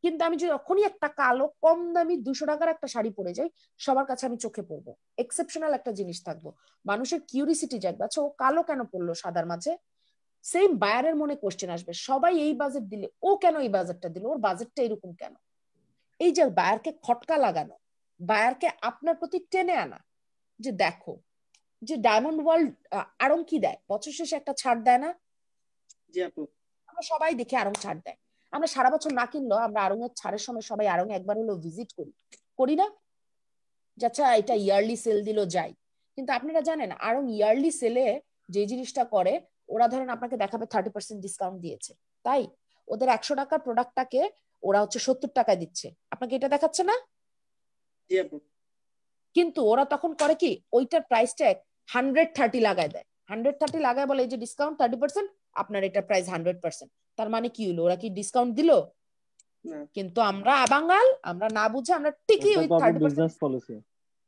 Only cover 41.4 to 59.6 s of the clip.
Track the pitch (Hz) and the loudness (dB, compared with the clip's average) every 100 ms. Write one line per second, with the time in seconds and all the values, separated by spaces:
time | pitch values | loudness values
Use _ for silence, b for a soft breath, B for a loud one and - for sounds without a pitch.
41.4 | 190 190 170 - - - _ _ - 277 | -8 -6 -12 -12 -14 -18 _ _ 0 0
42.4 | 220 _ _ _ - 214 254 247 - 277 | -2 _ _ _ -8 -2 2 2 0 -4
43.4 | 277 311 311 226 214 - 254 254 381 - | 0 -2 0 -2 -2 -4 -2 0 0 -2
44.4 | _ _ - 196 208 240 - 262 269 - | _ _ 0 2 2 -2 -2 -2 -2 0
45.4 | 226 185 165 - - _ _ - 254 254 | 2 0 -2 -10 -14 _ _ -10 -6 -2
46.4 | 269 285 311 320 370 480 - _ _ _ | 0 2 0 0 0 0 -4 _ _ _
47.4 | _ _ _ _ _ _ _ 190 170 147 | _ _ _ _ _ _ _ -2 -2 -8
48.4 | _ _ _ _ _ _ _ _ _ - | _ _ _ _ _ _ _ _ _ 2
49.4 | 339 320 226 233 285 285 339 311 302 311 | 2 2 4 4 2 0 -2 0 2 4
50.4 | 339 196 _ 233 262 330 320 233 240 - | 2 0 _ 0 2 0 2 2 2 2
51.4 | 277 185 _ _ - 247 269 269 320 294 | 2 2 _ _ -4 -2 2 4 4 4
52.4 | 240 254 220 180 156 - - _ _ 208 | 0 4 2 2 -2 -4 -16 _ _ -2
53.4 | 240 285 294 320 277 247 277 277 254 247 | -2 0 -2 0 0 2 0 0 0 -2
54.4 | 233 - 294 302 247 240 277 381 403 _ | -10 -4 -4 2 0 2 -2 -2 -6 _
55.4 | _ - 196 208 190 196 185 196 180 180 | _ -8 -4 -2 0 0 2 0 0 -4
56.4 | 165 175 170 - - _ _ - 214 226 | -2 -4 -6 -8 -18 _ _ -8 -4 -2
57.4 | 233 233 208 175 170 180 220 185 202 254 | -4 -4 -4 0 0 0 -4 -8 -2 0
58.4 | 247 226 330 247 - _ _ _ _ _ | 0 2 6 4 4 _ _ _ _ _
59.4 | _ _ | _ _